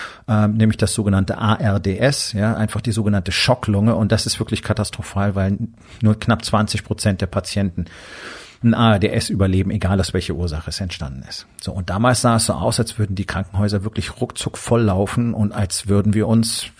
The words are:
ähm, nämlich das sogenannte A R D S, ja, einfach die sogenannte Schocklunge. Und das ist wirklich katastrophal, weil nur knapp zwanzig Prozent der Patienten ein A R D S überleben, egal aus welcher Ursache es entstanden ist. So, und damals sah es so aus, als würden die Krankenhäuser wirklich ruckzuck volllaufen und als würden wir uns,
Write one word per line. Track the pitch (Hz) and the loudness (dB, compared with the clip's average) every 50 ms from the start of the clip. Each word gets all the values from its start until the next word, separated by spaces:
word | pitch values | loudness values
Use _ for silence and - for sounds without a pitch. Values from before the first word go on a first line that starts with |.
| - - - - - | -12 -14 -14 -10 -4
ähm, | - 107 107 107 104 107 | 0 2 2 4 4 4
nämlich | 110 110 110 107 - | 4 4 4 4 2
das | - - - | 0 0 0
sogenannte | 113 98 101 98 98 95 - - | 0 2 2 2 2 2 0 -2
A | - 110 104 107 | -2 0 0 0
R | - 143 104 98 98 | 2 2 0 0 0
D | - 98 92 104 | 0 -2 0 2
S, | 123 143 139 - - - | 2 0 0 0 -4 -4
ja, | - 98 104 113 110 | -2 -2 0 0 0
einfach | - 107 104 - 101 | 0 -2 -2 -2 -4
die | - 120 | -4 -2
sogenannte | 101 113 98 104 101 98 87 95 | -2 0 2 2 2 0 0 -2
Schocklunge. | - - - - 123 - - 113 101 98 104 117 98 | -2 0 2 2 0 0 0 0 2 4 4 4 4
Und | - 110 98 | 2 2 2
das | 110 107 - | 2 2 0
ist | 113 - - | -2 -4 -4
wirklich | 117 - 110 - | -4 -4 -4 -4
katastrophal, | - - 104 - 104 - - - - - - 98 101 104 92 | -2 -2 -2 -2 -2 -4 -6 -10 -10 -6 -4 -2 -2 0 0
weil | 98 95 98 101 107 113 - - - - - - - | 0 0 0 0 -2 -4 -8 -10 -14 -20 -20 -4 2
nur | 110 107 107 - | 2 2 2 2
knapp | - 120 107 107 - | 0 0 0 0 0
zwanzig | - 113 107 107 - - 95 | 0 0 2 2 0 -2 -4
Prozent | - - 98 - - 107 95 - | -4 -6 -4 -2 0 0 0 0
der | 95 | -2
Patienten | 87 - 101 - - - 101 98 92 - 90 85 - - - - - - - - - - - - - - - | -4 -4 -4 -4 -2 -2 -2 -2 0 -2 -4 -6 -8 -10 -16 -20 -20 -18 -18 -16 -16 -16 -18 -20 -20 -6 0
ein | 120 117 | 2 2
A | - 117 117 113 | 4 6 6 4
R | 104 92 | 4 4
D | 107 98 | 2 2
S | - 113 - - | 0 0 -2 0
überleben, | 190 95 98 92 92 95 90 92 | 0 2 2 4 2 2 2 0
egal | 101 98 92 90 101 95 | 0 0 0 2 2 2
aus | 87 - - | 2 0 -2
welcher | 92 - - | -2 -2 -2
Ursache | 76 82 90 82 76 78 - 82 | -4 -4 -4 -4 -4 -4 -6 -6
es | - - | -6 -6
entstanden | 98 90 - - 78 67 65 65 - - | -6 -8 -8 -8 -10 -10 -10 -12 -14 -14
ist. | - - - _ _ - | -16 -16 -16 _ _ -12
So, | - - | -10 -8
und | - 98 87 - | -6 -6 -4 -4
damals | 90 101 120 127 123 - | 0 2 2 4 4 4
sah | - 120 113 | 4 2 2
es | 113 - | 2 2
so | - 78 | 0 -2
aus, | 67 92 120 - - | 0 0 0 0 0
als | 107 - - - | -2 -2 -2 -2
würden | 104 95 95 | -2 -2 -2
die | 101 95 | -4 -4
Krankenhäuser | - - 95 95 - - 98 104 98 104 98 98 | -4 -4 -4 -6 -4 -2 0 0 0 0 -2 -2
wirklich | 110 - - - - - - | -4 -4 -6 -6 -6 -6 -6
ruckzuck | - - - - - - - | -6 -6 -6 -6 -8 -8 -8
volllaufen | - - - 120 120 113 101 92 95 101 - - 123 120 117 - | -6 -2 0 2 2 4 4 2 2 0 0 0 0 0 0 0
und | 110 104 104 | 0 0 0
als | - 107 101 - - - - | 0 -2 -4 -2 -4 -4 -2
würden | 98 101 101 101 107 101 | 0 2 2 4 2 2
wir | 110 104 | 2 2
uns, | 107 113 117 110 - - - - - - | 4 4 2 2 2 -2 -6 -8 -10 -8